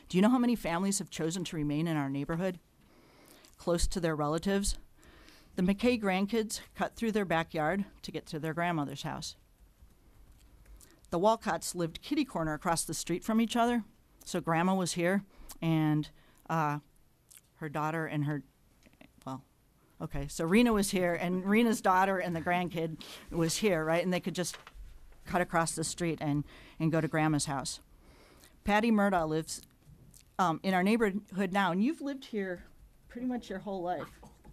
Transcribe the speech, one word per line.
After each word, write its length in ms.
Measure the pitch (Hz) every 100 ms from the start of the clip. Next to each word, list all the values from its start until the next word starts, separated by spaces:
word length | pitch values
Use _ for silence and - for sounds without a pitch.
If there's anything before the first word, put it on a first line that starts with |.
| -
Do 100 | 175
you 40 |
know 80 | 214
how 80 | 254
many 180 | 240 240
families 420 | 165 170 196 196
have 120 | 165
chosen 340 | - 160 180
to 100 | 170
remain 320 | 170 147 147 170
in 100 | 156
our 140 | 139
neighborhood, 480 | 139 147 165 190 180 - _ _ - - - - - - -
close 300 | - 175 -
to 140 | -
their 160 | 165 156
relatives? 600 | 147 160 196 196 202 - - - - - - - -
The 80 | -
McKay 400 | 185 202 247 247
grandkids 560 | 202 185 196 233 220 - -
cut 220 | - 180 -
through 160 | 226
their 120 | 208
backyard 600 | 190 165 165 165 151 190 196 -
to 80 | -
get 160 | 160 -
to 140 | 160
their 120 | 160
grandmother's 500 | 160 175 165 139 139
house. 340 | - 135 147 - _ _ - _ - _ - - - - - - - - - - -
The 80 | 170
Walcotts 560 | 202 226 - 170 -
lived 260 | 175 170 165
kitty 240 | - 302
corner 300 | 294 180 160
across 300 | 156 185 165
the 100 | -
street 280 | 165 - 170
from 160 | - 220
each 160 | 226
other, 300 | 240 233 240 208 - _ _
so 160 | - 180
Grandma 340 | 151 165 180
was 180 | 190 175
here, 320 | - 170 202 196 - - -
and, 480 | 165 160 156 151 151 - - - -
uh, 300 | 165 151 147 - _ _ _ _ - _ _
her 120 | 156
daughter 380 | 151 151 160 160
and 180 | 151
her, 180 | 147 151 - _ _ _ - _ - _ -
well, 180 | 131 - _ _ _ _ _
okay, 260 | 160 143 143
so 200 | - 165
Rena 260 | 202 240
was 180 | 220 196
here, 220 | 202 180
and 320 | 170 175 180
Rena's 380 | 185 214 233 214
daughter 340 | 202 185 196 190
and 180 | 175
the 60 | 165
grandkid 600 | 156 175 175 165 165 160 - - -
was 280 | 170 165 -
here, 260 | 214 170
right? 180 | 156 165
And 80 | 180
they 100 | 180
could 140 | 180
just 220 | 165 175 - - - - - - - -
cut 160 | 185
across 300 | 175 175 165
the 120 | -
street 320 | 160 - 170 151
and, 220 | 143 143 143 - - -
and 100 | 160
go 80 | 160
to 100 | 156
Grandma's 360 | 160 156 151
house. 360 | 147 139 123 - - - - - - - - -
Patty 260 | - 202 233
Murdaugh 380 | 214 202 190 160
lives, 320 | 156 160 - - _ - - - - - -
um, 220 | 180 160
in 100 | 190
our 100 | 185
neighborhood 720 | 190 226 220 190 - 185 196
now, 200 | 196 190
and 120 | 175
you've 160 | 226 330
lived 240 | 277 269
here 400 | - 214 190 175 - - - - -
pretty 160 | 247 254
much 240 | 247 240
your 80 | 190
whole 240 | 202 196
life, 360 | 175 170 - - - - -